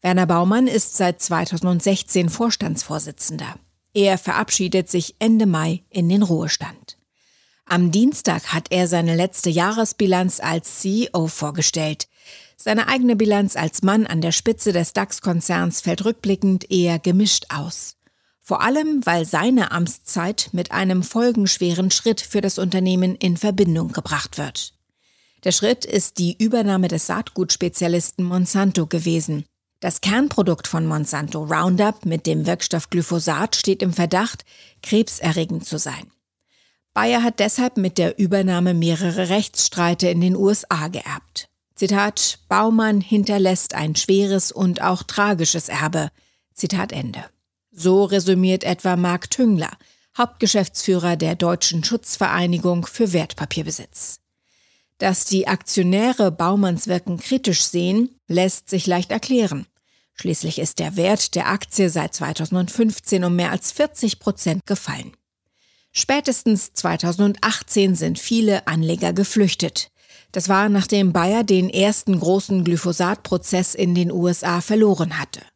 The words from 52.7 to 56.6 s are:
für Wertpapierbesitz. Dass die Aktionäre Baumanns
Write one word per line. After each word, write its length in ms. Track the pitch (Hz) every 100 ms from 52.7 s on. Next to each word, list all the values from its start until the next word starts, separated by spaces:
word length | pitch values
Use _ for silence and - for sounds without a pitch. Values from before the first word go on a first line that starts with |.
| 175 165
für 280 | - 226
Wertpapierbesitz. 1040 | 175 156 - 147 - 156 - - - - - _ _ _ _ _ _ _ _
Dass 260 | 190 185
die 240 | - 190 190
Aktionäre 840 | - - - 180 190 233 254 202
Baumanns 580 | 160 170 202